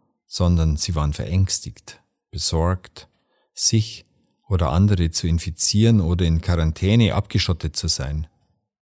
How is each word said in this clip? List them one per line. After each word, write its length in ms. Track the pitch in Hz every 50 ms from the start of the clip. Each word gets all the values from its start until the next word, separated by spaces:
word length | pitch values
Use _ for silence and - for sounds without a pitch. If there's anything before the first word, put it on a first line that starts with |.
| _ _ _ _ _ _
sondern 500 | - - 95 87 87 85 80 80 76 71
sie 180 | - - 87
waren 180 | 78 73 73 73
verängstigt, 880 | - - - 82 95 98 95 - - - - - - - - - - _ _ _ _ _ _
besorgt, 760 | - 90 - - - 80 82 87 92 90 - - _ - - - _ _ _ _ _ _ _ _ _
sich 540 | - - - - 113 110 - - - - _ _ _ _ _ _ _ _ -
oder 240 | 98 85 85 71
andere 400 | 67 87 101 104 104 87 85 82
zu 160 | - - - 85
infizieren 760 | 82 85 - - 78 - - - - 104 110 113 117 107
oder 240 | 87 80 87 87 92
in 160 | 82 82 82
Quarantäne 720 | - - 87 82 80 80 78 - 92 95 107 120 117 90 -
abgeschottet 640 | 87 104 - - 107 - - 90 78 - 76 -
zu 120 | - - 80
sein. 380 | - - 69 65 73 76 76 - _ _ _ _ _ _ _ _ _ _